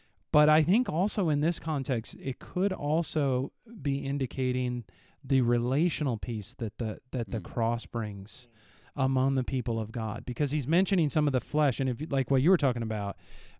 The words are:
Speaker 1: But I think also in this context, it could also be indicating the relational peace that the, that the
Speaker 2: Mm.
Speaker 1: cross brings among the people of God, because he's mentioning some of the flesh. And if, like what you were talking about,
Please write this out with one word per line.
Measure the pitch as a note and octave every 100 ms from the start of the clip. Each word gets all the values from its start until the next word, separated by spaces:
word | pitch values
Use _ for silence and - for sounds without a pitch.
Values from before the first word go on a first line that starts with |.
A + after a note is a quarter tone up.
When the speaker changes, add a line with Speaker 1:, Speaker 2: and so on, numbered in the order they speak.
| _ _ _
Speaker 1:
But | D3+ D3+
I | D3+
think | D3+ G#3+ B3
also | D#3 G3+ - F3
in | D3
this | D#3 E3+
context, | D#3+ D3 C3+ A#2+ - -
it | D#3+ B2+
could | - F3 G3
also | - D3 D#3+ E3 D#3 C#3 B2+ C3+ - - A3
be | C#3 C#3
indicating | C#3 C#3 C3 - B2+ B2+ B2 B2 - - _ _
the | B2+ C3+
relational | A#2+ A#2+ A#2+ C#3 E3+ - C#3+ A2+
peace | - A2+ G2+ -
that | A2 -
the, | A2 G2 _
that | B2+ A2+
the | A2+
Speaker 2:
Mm. | -
Speaker 1:
cross | - A2+ A#2 -
brings | A#2 G#2+ G2+ G2 - - _ - - - -
among | C3 C3 C3+ C3
the | A#2+
people | C3 A#2+ A2+
of | G#2+
God, | A#2 A2 G#2+ -
because | B2 D3
he's | D3 B2+
mentioning | E3+ F#3+ F#3+ D3+
some | D#3 D3+
of |
the | B2+
flesh. | - D3+ D3 -
And | C3
if, | A#2 D#3+
like | C3+ C3
what | C3
you | C#3+
were | F#3+
talking | C#3 A#2
about, | A2+ A2 G2+ - - - -